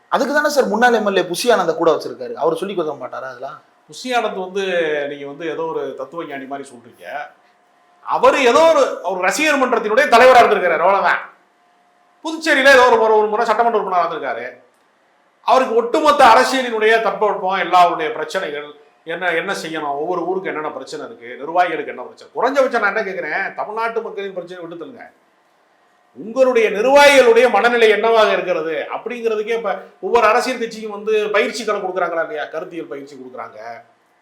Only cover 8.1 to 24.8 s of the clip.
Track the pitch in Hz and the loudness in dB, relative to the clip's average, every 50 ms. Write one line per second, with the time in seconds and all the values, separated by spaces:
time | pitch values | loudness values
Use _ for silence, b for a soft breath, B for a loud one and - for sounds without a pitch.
8.1 | 139 165 214 269 285 285 262 233 247 302 330 330 311 285 247 - - - 175 180 | 0 2 4 4 4 4 4 4 6 6 6 6 6 4 2 0 -2 -6 -6 -6
9.1 | 190 180 180 190 - 285 311 311 285 262 254 247 240 226 220 208 214 262 294 233 | -4 -2 -2 -2 0 0 0 0 0 0 0 0 0 -2 -2 0 2 2 2 4
10.1 | 233 226 254 254 247 240 226 - 208 190 180 175 165 156 165 190 196 190 180 165 | 6 6 8 8 8 8 6 6 4 0 0 0 0 2 2 2 2 2 2 0
11.1 | 131 117 - - - _ _ _ _ _ _ _ _ _ _ _ _ _ _ _ | -2 -2 -6 -12 -20 _ _ _ _ _ _ _ _ _ _ _ _ _ _ _
12.1 | _ _ - 320 320 320 - 330 294 269 262 277 269 254 247 247 233 226 220 220 | _ _ -10 -10 -8 -4 -2 0 2 4 6 8 8 8 8 6 6 4 4 4
13.1 | 220 214 214 208 208 233 233 226 214 233 233 233 214 208 190 185 185 175 170 160 | 4 4 4 2 0 0 0 2 2 2 2 2 2 0 0 0 0 0 0 0
14.1 | 160 151 139 127 113 117 120 127 - - _ _ _ _ _ _ _ _ _ _ | -4 -6 -6 -6 -6 -8 -10 -12 -14 -18 _ _ _ _ _ _ _ _ _ _
15.1 | _ _ _ _ _ _ - - 233 262 254 214 226 226 - - - 311 302 294 | _ _ _ _ _ _ 0 2 2 2 2 2 0 0 0 0 0 2 2 2
16.1 | - - 262 226 254 254 254 - 262 262 247 240 226 214 214 220 226 226 220 214 | 6 6 8 8 8 6 4 2 0 -2 -2 -2 -2 0 2 4 4 2 2 0
17.1 | 196 - 214 202 190 - 185 185 190 185 175 170 180 180 175 170 160 160 156 151 | -2 0 0 0 0 -2 -2 -2 -2 -2 0 4 6 6 6 6 4 0 -4 -4
18.1 | 156 151 156 - - 190 170 151 143 147 147 147 147 - _ _ _ _ - 160 | -4 -6 -6 -6 -6 -6 -6 -6 -8 -10 -12 -14 -18 -20 _ _ _ _ -12 -10
19.1 | 170 175 185 175 165 165 175 196 190 - 175 160 160 156 151 143 143 147 156 180 | -8 -6 -4 -2 -2 -2 -2 -4 -6 -8 -8 -10 -8 -8 -6 -6 -6 -4 -4 -4
20.1 | 185 175 165 180 185 185 - 160 143 156 156 147 127 135 131 - 160 147 131 117 | -4 -4 -4 -4 -4 -6 -6 -6 -8 -8 -8 -8 -10 -12 -12 -12 -12 -12 -12 -14
21.1 | 113 117 117 123 123 117 139 160 165 180 180 170 160 147 131 123 117 123 123 110 | -16 -16 -18 -16 -16 -14 -8 -2 0 0 0 0 -2 -6 -8 -10 -12 -12 -14 -16
22.1 | - - - - - 151 214 262 277 285 262 240 - 226 208 196 196 220 208 190 | -18 -20 -20 -12 -6 -4 -4 0 0 0 0 0 0 -2 -2 -2 -2 -4 -6 -6
23.1 | 185 175 156 151 165 190 190 175 190 - 147 196 214 226 226 226 226 226 208 196 | -8 -8 -8 -6 -6 -6 -6 -8 -8 -10 -10 -8 -6 -6 -6 -6 -6 -6 -8 -8
24.1 | 175 202 196 196 185 180 170 170 185 180 165 165 175 170 | -10 -10 -10 -10 -10 -12 -12 -14 -14 -16 -14 -14 -14 -14